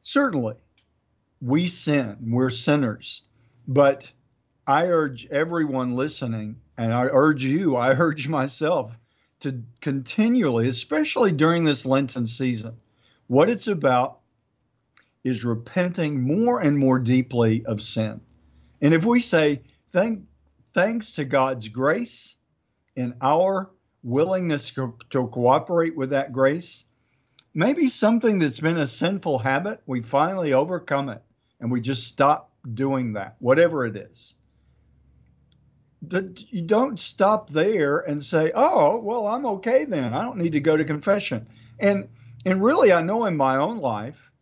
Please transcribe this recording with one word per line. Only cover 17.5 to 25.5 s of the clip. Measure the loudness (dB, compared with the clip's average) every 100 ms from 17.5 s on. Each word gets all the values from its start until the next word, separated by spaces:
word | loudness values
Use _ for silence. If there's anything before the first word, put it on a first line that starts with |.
| 2
of | -2 -6
sin. | -6 -4 -4 -6 _ _ _ _ _ _
And | 2
if | 4
we | 4 2
say, | 2 2 2 0 -8 _ _
"Thank, | -2 -2 -4 -10 _ _ _ _
thanks | -2 0 -2 -8
to | -8
God's | -2 2 2 -2 -8
grace | -2 0 0 -4 -12 -18 -20 _ _ _ _ _ -8
and | -8 -2
our | 0 4 2 0 -6 _ _ _
willingness | -4 0 2 0 -2 -4 -6
to, | -8 -8 -10 -6
to | -4 -4
cooperate | 0 2